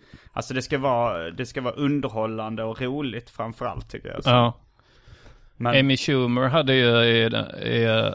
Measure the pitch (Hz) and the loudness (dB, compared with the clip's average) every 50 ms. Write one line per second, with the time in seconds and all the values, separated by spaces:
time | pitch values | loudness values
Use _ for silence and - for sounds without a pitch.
0 | _ _ - - _ - - 120 - - 131 127 - - 151 135 135 135 123 117 | _ _ -20 -20 _ -12 -10 -10 -8 -6 -6 -6 -4 -4 -4 -2 0 0 2 2
1 | 120 113 95 85 82 85 - - 127 - - 139 127 123 - - 147 139 147 143 | 0 0 -2 -4 -6 -8 -8 -8 -10 -8 -8 -6 -6 -6 -4 -2 -2 0 0 -2
2 | 131 107 101 110 110 110 110 110 110 110 113 110 113 113 110 - 127 127 135 151 | -2 -4 -4 -4 -4 -4 -4 -6 -8 -8 -6 -6 -6 -6 -6 -6 -6 -6 -4 -6
3 | 147 123 104 117 - - - - 110 117 113 - 127 113 87 - - - - - | -6 -6 -8 -10 -12 -12 -10 -10 -8 -8 -8 -8 -8 -8 -8 -10 -12 -12 -14 -14
4 | - - - - - 127 123 123 120 117 - - _ _ _ _ _ _ _ _ | -12 -12 -10 -2 2 4 4 6 4 4 0 -4 _ _ _ _ _ _ _ _
5 | _ - - - - - - _ - - _ - 120 120 120 135 135 139 135 - | _ -20 -20 -20 -20 -20 -20 _ -20 -20 _ -6 -2 2 4 4 4 4 2 0
6 | - - 139 127 127 120 120 123 131 127 147 165 139 135 131 131 120 120 117 117 | 0 0 2 2 2 2 2 0 2 2 2 2 2 4 4 6 6 6 6 6
7 | 117 117 117 117 113 113 110 110 107 - - 98 107 117 117 117 117 113 110 110 | 6 6 4 4 2 2 0 -2 -4 -6 -8 -8 -4 -2 0 0 2 2 2 2
8 | 110 101 - | 0 -2 -4